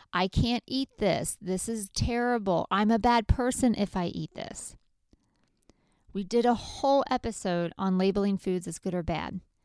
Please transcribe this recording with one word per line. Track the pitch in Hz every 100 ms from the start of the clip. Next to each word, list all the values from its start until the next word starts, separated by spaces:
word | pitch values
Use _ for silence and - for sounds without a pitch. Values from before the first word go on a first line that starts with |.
| -
I | 175 190
can't | - 233 240 -
eat | 262 269 -
this. | 208 151 170 -
This | 180 185 -
is | 226 196
terrible. | - 254 240 240 240 196 175 -
I'm | 190 214
a | 226
bad | 240 240 220
person | - 254 254 247
if | 214 202 190
I | 175
eat | - 156
this." | - - - - - _ _ _ _ _ _ _ _ _ _ _ _ _
We | 196
did | 185 240
a | 240
whole | 233 - - 277 277 -
episode | 254 233 214 196 175 170 -
on | 190 185
labeling | 190 196 202 190
foods | - 180 175
as | 165
good | 190
or | 175
bad, | 165 160 - 185 - _